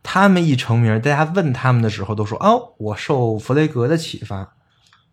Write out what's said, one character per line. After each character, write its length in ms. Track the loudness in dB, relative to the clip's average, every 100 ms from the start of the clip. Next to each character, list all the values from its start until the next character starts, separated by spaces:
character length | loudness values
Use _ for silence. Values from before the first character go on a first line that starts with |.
他 260 | -4 2 4
们 140 | 4
一 140 | 2 0
成 220 | 0 2
名， 200 | 2 2
大 80 | 0
家 200 | 0 0
问 200 | 0 0
他 200 | 0 2
们 100 | 2
的 80 | 0
时 120 | -2
候 100 | -6
都 100 | -4
说 140 | -4 0
，“哦， 300 | 2 2 0 -10
我 180 | -8 -6
受 400 | -2 0 0 -2
弗 160 | -2
雷 160 | 0 0
格 180 | 0 0
的 120 | -2
启 260 | -4 -12
发。” 300 | -10 -12 -12 _ _ _ _ _ _